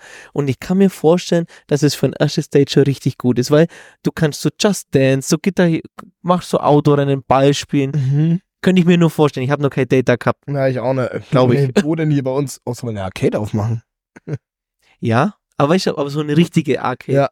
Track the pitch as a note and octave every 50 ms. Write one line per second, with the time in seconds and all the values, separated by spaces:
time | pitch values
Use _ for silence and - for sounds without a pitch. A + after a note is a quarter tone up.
0 | - - - - - - - - C#3+ C#3 B2+ - - - F#3 F#3+ G3 F#3+ - -
1 | - D3+ E3+ F3+ - - F3+ E3+ E3 - - - _ - D3+ C#3 D3 C#3+ - -
2 | - C#3 - - D3+ D3 - - D3+ - - D3 C#3+ - - D3 C#3 C#3 C#3 -
3 | - C3+ - - - B2+ A#2+ A2+ B2+ - C#3+ D3+ E3 E3 - - - - _ _
4 | - - - - E3 D3+ C#3 - - D3 - - - G#3+ F#3+ - - _ - C#3
5 | C3+ C3 C3+ C3+ C3 - - D#3 - G#3 F#3 - F#3 E3+ E3 D#3 - - _ -
6 | - - _ _ - E3+ F3+ F3+ - - - E3 - - D3 D3 D3 D3 C#3+ C#3+
7 | C#3 C#3 C#3 C#3 - - B2 C3+ C3+ C#3+ C#3+ - - - - C#3+ C#3 C3+ C#3 D3+
8 | C3 B2+ C#3 C#3+ D#3 E3 E3+ F3+ - _ _ _ - F#3+ F#3 F#3 E3+ F3 F3+ E3+
9 | E3+ D#3+ - - D3+ C#3+ - C3+ B2+ B2 D3 C#3+ C#3+ C#3 - - C3 - C#3+ C3
10 | B2 - B2 A#2+ - B2+ - _ _ - C#3+ C#3+ C3+ C3+ B2+ B2 A2 B2+ C3+ C3
11 | B2 A2 - A#2 G2+ - - B2+ B2+ B2+ A#2+ C#3 C#3 C3 B2 - E3+ D3 E3 D#3+
12 | D#3+ D#3 D3+ C#3+ C3 C3 C3 C#3 D3 B2+ - - - - B2 - - A#2+ A2 G2+
13 | F#2+ F#2+ - - - - - - G#2+ G#2+ - G#2+ G#2 A2+ A2+ A#2 - _ _ _
14 | _ _ _ - _ - D3+ - _ _ _ _ _ _ _ _ _ _ _ _
15 | - A#2+ A2 A#2 D3 G#3 - _ _ _ _ - C#3+ C#3+ E3+ F#3+ - - - -
16 | C#3+ C#3+ C#3+ D3+ D3+ D3+ D3 D3+ F3 E3+ - E3 D3+ D#3 E3 - - - B2+ -
17 | - - C#3 C#3 C#3 C3